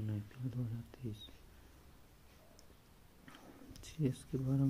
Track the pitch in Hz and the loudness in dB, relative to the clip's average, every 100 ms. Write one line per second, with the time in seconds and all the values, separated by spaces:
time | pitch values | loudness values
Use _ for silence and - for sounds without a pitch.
0 | 107 104 104 127 127 123 117 117 - - | 2 0 -2 -4 -2 0 -2 -2 -6 -6
1 | 120 104 - - - - - - - - | -6 -6 -10 -14 -18 -18 -20 -20 -20 -20
2 | - - - - - - - - - - | -20 -20 -20 -20 -20 -20 -20 -20 -20 -20
3 | - - - - - - - - - - | -20 -20 -18 -18 -16 -16 -16 -14 -8 2
4 | 135 - - 131 131 135 | 4 2 -2 0 4 6